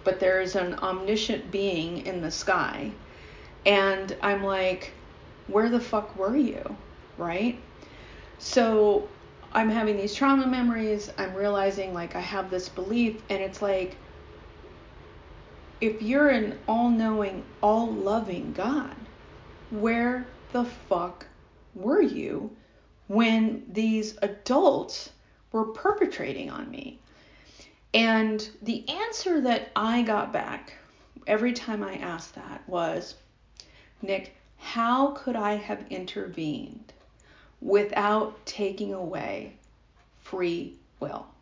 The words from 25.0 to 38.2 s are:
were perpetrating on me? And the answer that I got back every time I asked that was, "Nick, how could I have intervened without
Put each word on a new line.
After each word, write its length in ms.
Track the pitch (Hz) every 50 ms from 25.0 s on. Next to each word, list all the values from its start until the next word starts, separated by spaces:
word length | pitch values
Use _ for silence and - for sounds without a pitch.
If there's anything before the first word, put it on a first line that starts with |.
| - - - _ _ _ _ _ _ _
were 140 | - 220 220
perpetrating 840 | 214 220 - - 381 415 - 392 - - - - - - - - -
on 200 | - - - -
me? 280 | - - - - - - _ _ - - - - - - - - - - - - _ _ _ _ -
And 560 | 220 226 226 226 220 220 220 214 214 214 - - - -
the 260 | - 233 240 - -
answer 500 | 302 359 440 466 427 - - 381 349 311
that 300 | 247 247 233 - - - -
I 260 | - 214 226 233 247
got 320 | 240 220 214 208 - - -
back 400 | - - - - - - - - - - - _ _ - _ _ - - -
every 260 | 208 214 226 247 233
time 300 | 240 - - 220 208 202
I 120 | 196 190 -
asked 380 | - 180 170 165 - - -
that 320 | - - - - - - -
was, 480 | 185 175 170 160 165 160 - - - - - _ _ _ _ _ _ _ - - - - - - _ _
"Nick, 340 | - 190 196 190 - - - - _ _ _ _
how 500 | - - - 233 226 233 247 262 277 285
could 240 | 285 - - 262 240
I 200 | 226 208 208 214 208
have 280 | 208 - 208 208 - -
intervened 1000 | 196 185 185 180 - 202 190 185 180 - 160 151 147 117 - - - - - - - _ - _ _ _ - _ - - - - _ _
without 840 | - - 196 202 202 208 - - 202 208 214 214